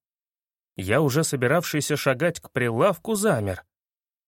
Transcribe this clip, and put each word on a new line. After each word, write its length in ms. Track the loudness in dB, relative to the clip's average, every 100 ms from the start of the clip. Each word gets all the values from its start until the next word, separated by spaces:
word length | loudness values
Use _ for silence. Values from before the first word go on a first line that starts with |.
| _ _ _ _ _ _ _ -8
Я, 260 | 0 2
уже 220 | 2 2
собиравшийся 720 | 0 0 2 2 0 -4 -2 -2
шагать 440 | 0 0 -2 -4
к 100 | -6
прилавку, 640 | -2 0 2 2 0 -4
замер. 500 | 0 2 2 -2 -6 -12 _ _ _ _ _